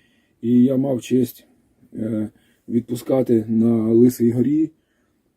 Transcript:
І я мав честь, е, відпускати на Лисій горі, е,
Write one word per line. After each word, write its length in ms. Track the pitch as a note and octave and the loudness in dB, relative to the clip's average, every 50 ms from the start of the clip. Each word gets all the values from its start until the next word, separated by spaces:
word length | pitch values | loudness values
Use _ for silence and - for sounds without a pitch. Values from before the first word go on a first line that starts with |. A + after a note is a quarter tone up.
| _ _ _ _ _ _ _ _ | _ _ _ _ _ _ _ _
І 200 | - A#2 B2 B2 | -4 0 2 4
я 140 | B2 C3 C3+ | 4 2 2
мав 260 | B2+ C3+ C#3 C3+ A#2 | 0 -2 -2 -4 -4
честь, 440 | - - B2 C3 A#2+ A#2 - - _ _ _ _ _ _ _ _ _ _ - | -4 -2 -2 -2 -2 -2 -6 -14 _ _ _ _ _ _ _ _ _ _ -12
е, 360 | - A2 A2+ A#2 G#2+ A2 G#2+ _ _ _ _ _ _ _ - | -10 -8 -6 -6 -6 -8 -8 _ _ _ _ _ _ _ -4
відпускати 760 | - A#2 A2 - B2 A#2+ - - C3 C3 B2 - A#2+ A2+ G#2+ A2+ | -4 -4 -4 -4 -10 -8 -4 -2 0 0 0 2 0 0 0 0
на 440 | A2+ A2 A2+ A#2 A#2 A2+ A2 A2+ | 0 0 2 2 2 0 0 2
Лисій 380 | A#2 A2+ B2 B2+ B2 - A#2 A#2 | 4 4 4 4 2 2 0 0
горі, 340 | A2+ B2 B2 C#3 D3 D#3 D#3+ | 0 0 0 0 0 -2 -2
е, 60 | D#3 _ _ _ _ _ _ _ _ _ _ _ _ _ | -4 _ _ _ _ _ _ _ _ _ _ _ _ _